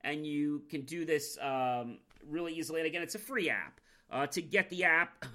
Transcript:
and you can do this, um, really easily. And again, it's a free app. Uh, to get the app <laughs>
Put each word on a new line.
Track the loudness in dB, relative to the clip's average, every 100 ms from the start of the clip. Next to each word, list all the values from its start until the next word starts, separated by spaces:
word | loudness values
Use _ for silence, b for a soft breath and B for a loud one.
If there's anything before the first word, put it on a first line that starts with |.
and | -4 -2 -2
you | 0 0 0 -4
can | -8
do | -6 -4
this, | 2 2 2 -4
um, | -2 2 2 2 -2 -8 _ -20 -6
really | -4 -2
easily. | -4 -2 0
And | 0
again, | 0
it's | -4
a | -6
free | -4 0 2
app. | 0 -4 -12 b b _
Uh, | -2 0
to | -2
get | 2 2 2
the | 2
app | 4 6 4 -2
<laughs> | -12